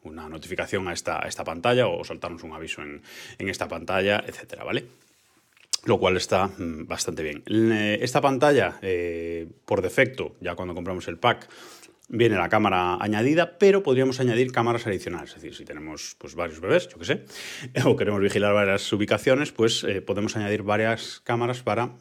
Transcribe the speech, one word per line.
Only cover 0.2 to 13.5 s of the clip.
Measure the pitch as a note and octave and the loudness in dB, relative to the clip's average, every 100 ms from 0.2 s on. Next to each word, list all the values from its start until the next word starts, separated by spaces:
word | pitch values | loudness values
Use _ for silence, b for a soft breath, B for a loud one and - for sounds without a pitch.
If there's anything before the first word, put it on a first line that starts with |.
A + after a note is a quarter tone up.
| D#2 | -14
notificación | D#2+ E2 F#2 E2 G2+ F#2 | -14 -8 -6 -4 -4 -4
a | |
esta, | E2+ - D#2+ | -6 -4 -4
a | D#2+ | -6
esta | - | -6
pantalla | D#2 E2 B2 B2 A2 | -8 -2 2 4 4
o | E2+ | 0
saltarnos | D#2+ E2 F2 F2 | -6 -10 -10 -10
un | E2 | -12
aviso | D#2+ E2 - | -12 -10 -10
en, | D2 D2 B B B - | -12 -14 B B B -8
en | F#2+ | -6
esta | F2+ E2+ | -6 -6
pantalla, | E2+ E2+ F#2+ G2 G#2 - | -8 -2 0 2 2 -2
etcétera, | - - - | -12 -14 -12
¿vale? | - B2 B2+ b b b b b _ _ _ - | -6 -6 -6 b b b b b _ _ _ -6
Lo | - G2 | 2 4
cual | F#2 F#2 | 4 2
está, | - F#2+ G2 | 2 2 2
mm, | F#2+ E2+ D#2 E2 | -2 -8 -8 -8
bastante | E2 - E2 | -6 -6 -4
bien. | D#2 D2 | -6 -8
Le-, | - G#2+ A2+ A2 G#2 G#2+ | 0 4 4 4 2 0
esta | B2 D3 | 0 2
pantalla, | C#3 C3 D3 C#3 F2+ - | 2 4 6 6 4 0
eh, | F#2+ F2 F2 E2 E2+ E2 E2 - - | -2 -2 -2 -4 -6 -6 -10 -14 -2
por | G2+ | 0
defecto, | F2+ - B2+ B2+ D#2+ - | 2 2 0 0 -8 -8
ya | F2 | -8
cuando | F2 F2+ | -6 -6
compramos | E2+ F2 F#2 F#2 | -6 -6 -6 -6
el | E2 | 0
pack, | A#2+ A2+ - B B B B B - | 0 0 -4 B B B B B -6
viene | A2+ A#2 G2 | 2 4 4
la | F2 | 2
cámara | G#2+ G#2 F#2 F2+ F2+ | 4 4 4 2 2
añadida, | G#2 G#2+ B2 D#3+ E3+ | 0 2 4 4 2